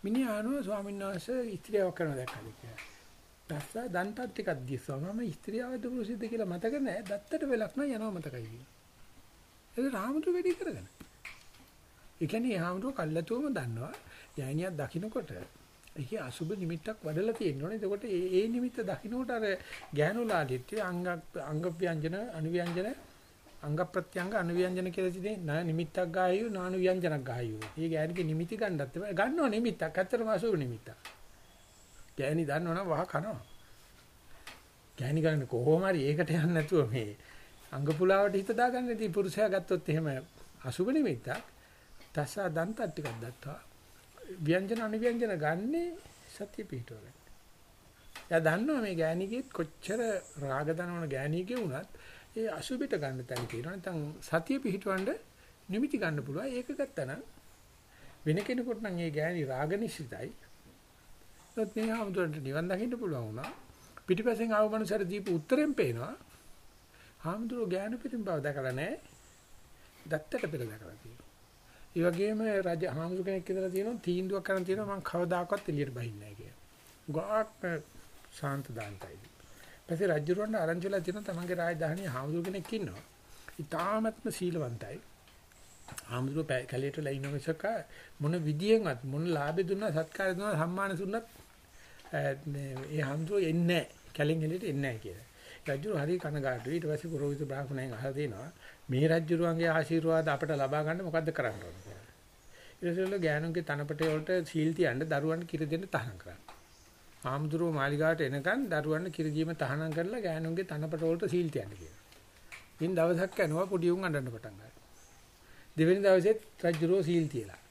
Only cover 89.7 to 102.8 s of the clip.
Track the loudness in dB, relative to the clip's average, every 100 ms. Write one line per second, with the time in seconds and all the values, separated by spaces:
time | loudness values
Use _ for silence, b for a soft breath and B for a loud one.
89.7 | 0 0 0 -2 -2 0 0 0 0 0
90.7 | 0 -2 -2 -2 -4 -6 -18 -20 -20 -20
91.7 | B B B -6 -2 -2 -2 -4 -6 -6
92.7 | -8 -4 -2 0 0 0 2 4 4 6
93.7 | 4 2 -10 -16 0 2 4 2 0 0
94.7 | 0 0 -2 -8 -12 -14 B B B -4
95.7 | -2 0 0 2 0 0 0 0 0 -2
96.7 | -2 0 -2 -2 -2 0 0 -2 -4 -4
97.7 | -4 -4 -4 -4 -2 -2 -4 -10 -14 B
98.7 | B 0 4 6 6 4 2 4 4 4
99.7 | 4 4 2 6 4 4 2 2 2 2
100.7 | 2 2 0 0 0 0 0 0 -2 -10
101.7 | -14 -14 -16 -18 -20 -20 -20 -20 B B
102.7 | B